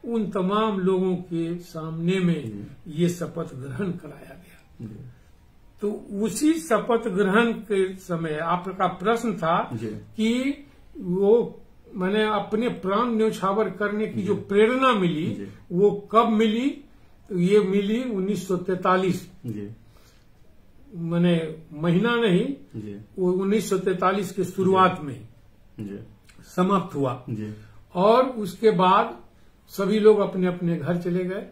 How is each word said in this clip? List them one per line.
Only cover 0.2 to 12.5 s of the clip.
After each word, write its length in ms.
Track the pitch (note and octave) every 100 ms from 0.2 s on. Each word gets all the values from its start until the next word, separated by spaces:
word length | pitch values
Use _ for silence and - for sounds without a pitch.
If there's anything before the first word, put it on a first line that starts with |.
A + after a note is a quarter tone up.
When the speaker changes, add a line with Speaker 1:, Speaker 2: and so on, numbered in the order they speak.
| F#3
Speaker 1:
तमाम 480 | G3+ F#3 G#3 A3 G3
लोगों 380 | F3+ F#3 F#3 F3
के 420 | - E3+ E3 F3
सामने 600 | - D#3+ D#3+ D#3+ E3+ F#3+
में 260 | F3 D#3
Speaker 2:
जी। 220 | A2 G2+ A2 - - D3+
Speaker 1:
ये 60 | E3+
शपथ 460 | - E3 E3 D#3+
ग्रहण 360 | C3 C3+ B2 G3
कराया 440 | - C#3+ - -
गया। 520 | - - - _ - A2
Speaker 2:
जी। 280 | G2+ B2 - - - - - - -
Speaker 1:
तो 260 | G#3 A3 -
उसी 400 | G3 G#3+ - D4+
शपथ 560 | D#4+ - G#3+ - A#3 A#3
ग्रहण 440 | F#3 G3 G#3 A#3
के 440 | G#3+ - G3 F#3+ F#3+
समय 420 | - E3 E3 D3+
आपका 480 | E3 F3 F#3+ F#3 F3+
प्रश्न 480 | - G3 A3+ A#3
था 360 | F3 D#3 G3 A#3
Speaker 2:
जी। 140 | A2+ A2
Speaker 1:
कि 680 | G#2 - - A3 B3 C4+ C#4+ - - - E4
वो 640 | F#3 F#3 G3+ A#3 - - - - -
मैंने 300 | G3+ F3+ G#3+
अपने 440 | G#3+ G#3 -